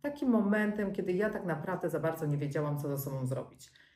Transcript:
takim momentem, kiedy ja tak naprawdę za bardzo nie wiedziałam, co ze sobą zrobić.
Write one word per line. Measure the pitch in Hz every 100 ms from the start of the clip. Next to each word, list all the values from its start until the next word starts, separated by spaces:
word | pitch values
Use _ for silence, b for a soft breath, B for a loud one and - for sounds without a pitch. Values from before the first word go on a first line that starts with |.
takim | 285 - 262
momentem, | 226 202 214 208 208 202
kiedy | 196 180
ja | 180 214
tak | 208 190
naprawdę | 151 175 175 170
za | 156
bardzo | 160 156 156
nie | 143
wiedziałam, | 143 156 147 143
co | 143 135
ze |
sobą | 135 135 127
zrobić. | 127 - - - b b